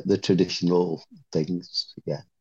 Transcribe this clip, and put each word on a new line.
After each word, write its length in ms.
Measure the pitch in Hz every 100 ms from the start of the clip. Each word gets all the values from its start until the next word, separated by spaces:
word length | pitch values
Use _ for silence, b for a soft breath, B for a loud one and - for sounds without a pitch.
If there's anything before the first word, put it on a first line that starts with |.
| 95
the 120 | 98
traditional 840 | - 92 90 - 87 90 90 78 - 185 _
things. 600 | 82 78 90 - - - - -
Yeah, 160 | 73 - _